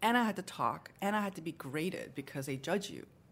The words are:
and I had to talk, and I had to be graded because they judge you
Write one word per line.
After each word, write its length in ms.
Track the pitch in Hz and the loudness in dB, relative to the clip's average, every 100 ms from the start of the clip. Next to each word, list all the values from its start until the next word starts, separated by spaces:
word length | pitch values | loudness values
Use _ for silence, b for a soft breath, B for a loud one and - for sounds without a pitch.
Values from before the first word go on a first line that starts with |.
and 160 | 214 247 | 4 6
I 80 | |
had 120 | 220 190 | 4 2
to 60 | |
talk, 500 | 185 - 120 151 - - | -4 0 0 0 -8 -4
and 120 | 196 | 0
I 60 | 214 | 2
had 140 | 202 | 0
to 80 | 185 | -2
be 100 | 160 | -6
graded 600 | - 139 147 175 - - | -6 -4 -2 0 -2 -6
because 320 | - 135 143 135 | -8 -6 -6 -4
they 100 | 135 | -4
judge 320 | 156 196 196 | 0 0 0
you 160 | 65 - - - | -8 -12 -18 -12